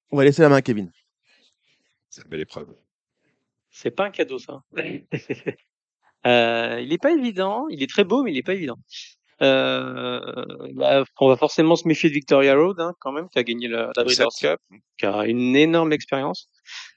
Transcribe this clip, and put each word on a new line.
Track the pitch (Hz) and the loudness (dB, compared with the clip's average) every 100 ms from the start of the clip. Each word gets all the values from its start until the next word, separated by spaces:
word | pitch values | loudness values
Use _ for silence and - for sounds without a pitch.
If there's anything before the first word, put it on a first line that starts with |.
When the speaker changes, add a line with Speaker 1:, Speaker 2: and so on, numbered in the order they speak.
| _ | _
Speaker 1:
On | 143 | 2
va | |
laisser | 143 139 | 4 6
la | 151 | 6
main | 135 | 6
à | |
Kevin. | 127 107 90 - _ _ _ _ _ _ _ _ _ _ _ | 2 -4 -6 -14 _ _ _ _ _ _ _ _ _ _ _
Speaker 2:
C'est | - | -20
une | _ | _
belle | 78 | -10
épreuve. | 78 - 76 - _ _ _ _ _ _ _ _ _ | -10 -12 -18 -20 _ _ _ _ _ _ _ _ _
Speaker 3:
C'est | - 120 | -10 -8
pas | 147 196 | -4 -6
un | |
cadeau, | 190 143 127 | -4 -6 -6
ça. | - 139 _ | -12 -18 _
<laughs> | - - - - 151 - 135 - - _ _ _ _ _ _ | -12 -10 -12 -10 -12 -8 -10 -10 -14 _ _ _ _ _ _
Euh, | 123 120 117 117 117 117 | 2 2 2 0 -4 -6
il | 123 | -6
est | 170 | -2
pas | 285 | 0
évident. | 330 240 185 190 220 311 | 0 0 -4 -4 -4 -8
Il | 160 | -8
est | 135 | -4
très | - | 0
beau, | 185 247 | 2 0
mais | 247 | 0
il | 135 | -4
est | |
pas | - | -4
évident. | 196 143 113 _ - - _ _ _ | -6 -6 -10 _ -20 -20 _ _ _
Euh, | 139 135 131 127 131 127 123 123 127 127 - 135 135 | 2 2 0 -2 -6 -8 -8 -8 -10 -12 -12 -14 -14
bah, | 135 135 139 131 - | -4 2 2 0 2
on | 135 | 4
va | 127 | 4
forcément | 151 - 160 | 2 2 2
se | 165 165 | 2 2
méfier | 151 165 | 2 2
de | |
Victoria | 143 - 139 139 | 0 2 4 6
Road, | 139 180 180 | 4 2 0
hein, | 170 180 | -8 -8
quand | 135 | -10
même, | 147 180 | -8 -6
qui | - | -4
a | |
gagné | 120 117 120 | -4 -6 -6
la, | 117 117 117 | -6 -4 -2
la | |
Speaker 2:
Le | |
Speaker 3:
Breeders' | 120 123 123 | 0 2 0
Speaker 2:
sept. | - 147 151 _ | 0 -2 -2 _
Speaker 3:
Cup, | - _ - | -20 _ -6
qui | 101 | -4
a | 104 107 | -2 -2
une | 120 123 135 | -2 2 4
énorme | 156 165 160 | 4 4 2
expérience, | 147 - 135 143 185 - _ - - - | -2 -4 -6 -4 -8 -14 _ -20 -20 -20